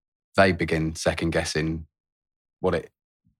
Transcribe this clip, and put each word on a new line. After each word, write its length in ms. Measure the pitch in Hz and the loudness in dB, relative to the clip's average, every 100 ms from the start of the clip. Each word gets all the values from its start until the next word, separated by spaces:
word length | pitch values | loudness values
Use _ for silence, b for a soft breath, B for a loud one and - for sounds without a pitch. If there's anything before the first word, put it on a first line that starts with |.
| _ _ _ - | _ _ _ 4
they 160 | 98 | 4
begin 420 | 85 82 80 80 | 4 0 0 -2
second 360 | 78 - 85 85 | -2 -4 -2 0
guessing 560 | 82 80 78 78 80 80 _ _ _ _ _ _ - | -2 -2 -2 -2 -4 -10 _ _ _ _ _ _ -4
what 140 | 95 | -2
it, 160 | 85 - _ _ _ _ - | -2 -4 _ _ _ _ -14